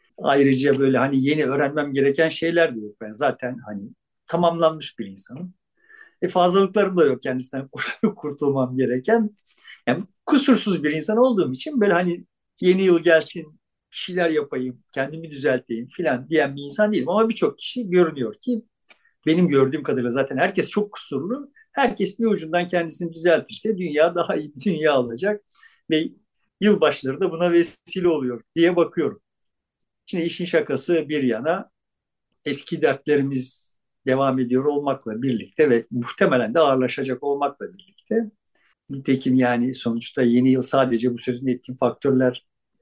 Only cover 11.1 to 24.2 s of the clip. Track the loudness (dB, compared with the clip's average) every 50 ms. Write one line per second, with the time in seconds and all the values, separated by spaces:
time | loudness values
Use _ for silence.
11.1 | 2 2 2 2 2 2 0 -2 -2 -6 -6 -4 -2 0 2 2 2 2 2 0
12.1 | -2 -6 -8 _ _ _ _ _ _ -2 2 2 4 4 4 4 4 4 4 6
13.1 | 4 4 4 2 -8 -10 -12 -14 -18 _ _ _ _ _ _ _ -14 -12 -10 -6
14.1 | -2 0 0 0 0 0 -2 -2 -4 -6 -6 -6 -8 -12 _ _ -6 -6 -6 -6
15.1 | -6 -12 -14 -14 -10 -4 0 0 0 0 -2 -4 -8 -8 -8 -8 -8 -4 -2 -2
16.1 | -2 -2 -4 -2 0 0 0 0 -2 -8 -8 -6 -2 0 0 2 0 0 -2 0
17.1 | 0 2 2 0 0 0 -2 -2 -2 -4 -12 -10 -8 -8 -6 0 4 4 4 2
18.1 | 2 -4 -6 -6 -6 -8 -6 -4 -4 -4 -6 _ _ _ _ _ _ _ _ _
19.1 | _ _ -2 0 2 4 4 4 4 4 4 4 2 -2 -4 -2 -2 -2 -2 -2
20.1 | 0 0 -2 -2 0 0 0 0 0 0 -2 -2 0 -2 -2 -4 -4 -8 -8 -6
21.1 | -6 -6 -4 -4 -6 -6 -8 -12 _ _ _ _ -2 0 0 0 0 -2 -4 -4
22.1 | -2 0 0 0 0 0 -2 -2 -2 -2 -2 0 -2 -2 -2 -2 -6 -6 -6 -6
23.1 | -6 0 2 4 4 4 2 -2 -8 -6 -4 -2 -2 -2 -2 -2 2 4 4 4
24.1 | 2 0